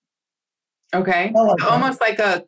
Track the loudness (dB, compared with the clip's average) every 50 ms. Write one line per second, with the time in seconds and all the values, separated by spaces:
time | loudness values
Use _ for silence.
0 | _ _ _ _ _ _ _ _ _ _ _ _ _ _ _ _ _ _ -4 -4
1 | -2 0 0 0 -2 0 2 2 2 2 2 0 0 0 0 0 0 -2 -2 -2
2 | -2 -2 0 0 0 0 -2 -2 -6